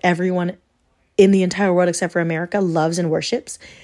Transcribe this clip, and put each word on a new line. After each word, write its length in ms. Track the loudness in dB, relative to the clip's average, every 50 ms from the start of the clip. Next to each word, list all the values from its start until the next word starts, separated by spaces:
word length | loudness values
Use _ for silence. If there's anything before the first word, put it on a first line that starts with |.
| -2
everyone 540 | -2 0 0 -2 -2 -2 -2 -4 -4 -6 -10 _ _ _ _ _ _ _ _ _ _ _ 4
in 140 | 6 6
the 120 | 6 4 2
entire 300 | 0 -2 -2 0 0 2
world 140 | 2 2 0
except 240 | 0 -2 -4 -4
for 80 | -2 -2
America 400 | -2 -2 -2 -4 -4 -4 -2 -2
loves 400 | -2 0 0 0 0 0 0 -2
and 100 | -2 -2
worships. 480 | -2 -2 -2 -4 -6 -6 -6 -10 -18 -18 -20 -20 -20 -20